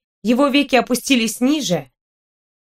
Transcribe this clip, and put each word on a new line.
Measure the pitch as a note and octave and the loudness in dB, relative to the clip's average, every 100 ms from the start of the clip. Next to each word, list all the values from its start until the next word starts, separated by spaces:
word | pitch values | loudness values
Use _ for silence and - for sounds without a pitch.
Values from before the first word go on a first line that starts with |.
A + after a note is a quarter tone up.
| _ _ | _ _
его | G3+ B3 C#4+ | 0 2 2
веки | C4+ C#4 B3 | 2 2 0
опустились | A3+ A#3+ - C4 A3 - | 0 -4 0 0 0 -2
ниже, | B3+ D#4 F#3 E3 C3 _ _ _ _ _ _ _ | -2 -2 -2 -4 -6 _ _ _ _ _ _ _